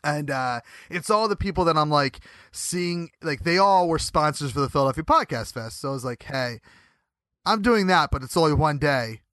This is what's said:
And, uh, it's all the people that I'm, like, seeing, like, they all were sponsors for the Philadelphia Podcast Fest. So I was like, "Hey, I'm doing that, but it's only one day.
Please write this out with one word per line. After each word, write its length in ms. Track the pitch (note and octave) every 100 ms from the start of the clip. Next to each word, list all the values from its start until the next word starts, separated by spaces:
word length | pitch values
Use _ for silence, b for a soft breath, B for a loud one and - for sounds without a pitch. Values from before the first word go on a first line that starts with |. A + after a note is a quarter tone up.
And, 280 | D3+ D3 C#3+
uh, 300 | C3+ B2+ A#2+ B B B
it's 220 | F3 -
all 160 | G#3+ A3
the 80 | G3+
people 300 | G3 F#3 E3+
that 120 | D#3
I'm, 140 | D3+
like, 280 | D3 C3+ - B B B
seeing, 600 | - - F3 F3 F3 E3+ _
like, 220 | D#3+ C#3+
they 160 | E3+ F3
all 280 | G3 F#3+ F3+
were 120 | D#3
sponsors 540 | - E3 D3+ D3 C#3+
for 80 | B2
the 80 | C3+
Philadelphia 340 | C#3+ C3+ C3
Podcast 500 | D#3 D#4+ A#3+ B2 A2
Fest. 280 | - A2+ -
So 80 | C#3
I 40 |
was 120 | C3+ B2
like, 180 | A#2+
"Hey, 380 | - C3+ B2 A2+ b b b b b _ _ _ -
I'm 180 | G#3+
doing 240 | G#3 A3+ F#3
that, 240 | F3+ D3
but 100 | C#3+
it's 160 | C3 F3+
only 160 | D#3+
one 240 | C#3+ D3+ D3
day. 440 | D3+ C3+ A2+ A2+ _